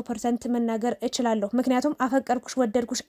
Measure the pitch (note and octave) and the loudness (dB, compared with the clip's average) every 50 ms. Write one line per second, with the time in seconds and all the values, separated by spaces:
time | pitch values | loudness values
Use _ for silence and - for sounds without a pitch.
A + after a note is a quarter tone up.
0 | B3 - A#3+ A3+ - A#3+ B3 A#3 - A#3 A#3+ A#3+ A#3 A3+ A3+ A3 A3+ A#3+ A3+ - | -2 -2 -6 -2 0 0 -2 0 -2 -2 0 0 0 0 0 0 0 -2 -2 -2
1 | A3+ B3 - - A#3+ A#3 A3 A3 G3+ G3+ - B3 B3+ C4 B3+ B3 C4 D4+ D4+ - | -4 -4 -2 0 0 2 2 2 0 0 0 2 2 4 2 2 2 0 0 0
2 | C4 A#3+ C4+ - - - A#3+ B3+ - - - C4 B3+ A3 - B3 A#3+ - B3+ - | 0 2 2 0 2 2 -2 -2 -2 -4 -2 0 0 2 2 0 0 0 -4 -6
3 | - | -4